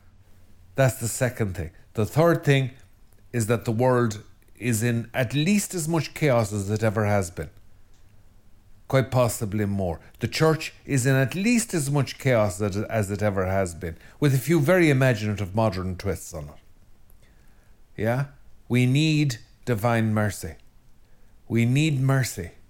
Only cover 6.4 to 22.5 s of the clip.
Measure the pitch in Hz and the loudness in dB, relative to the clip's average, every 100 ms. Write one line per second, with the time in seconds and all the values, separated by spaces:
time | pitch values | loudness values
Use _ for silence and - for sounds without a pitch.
6.4 | 107 104 98 107 110 104 104 104 87 - | 2 -2 -2 0 0 0 2 0 -2 -8
7.4 | 73 - - - - - - - - - | -12 -16 -20 -20 -20 -20 -20 -20 -20 -20
8.4 | - - - - - 135 117 123 120 - | -20 -20 -20 -20 -2 0 2 0 0 -2
9.4 | 104 104 101 101 92 80 - - 117 - | -4 -4 -2 -2 -4 -6 -14 -10 -6 0
10.4 | 160 160 - - - 135 127 135 127 170 | 2 2 -4 -14 -4 -2 2 2 0 0
11.4 | 208 240 - 175 139 143 123 - 131 120 | 0 0 0 -4 -2 -2 -2 -4 0 2
12.4 | 104 90 104 98 104 113 95 101 104 98 | 2 0 -4 -2 -2 -2 -2 -2 -2 0
13.4 | 92 98 95 80 85 82 - - 147 131 | 0 0 -2 -4 -10 -12 -18 -2 2 2
14.4 | - 165 143 185 160 131 131 110 107 101 | 2 2 4 4 4 4 4 2 -2 -4
15.4 | 95 104 110 92 92 87 101 90 - 82 | -4 0 0 0 -6 -6 -6 -6 -8 -14
16.4 | 73 73 - - - - - - - - | -14 -16 -20 -20 -20 -20 -20 -20 -20 -20
17.4 | - - - - - - 110 123 139 - | -20 -20 -20 -20 -16 -4 -2 -2 -4 -10
18.4 | - - - 123 123 135 156 151 147 - | -20 -20 -2 2 4 4 2 2 0 -2
19.4 | - - - 117 120 117 113 107 104 - | -12 -10 -4 0 2 2 2 0 0 -4
20.4 | - - - - - - - - - - | -12 -14 -20 -20 -20 -20 -20 -20 -20 -20
21.4 | - 117 117 135 160 135 135 135 123 - | -2 0 2 2 2 2 2 2 0 -6
22.4 | 82 | -10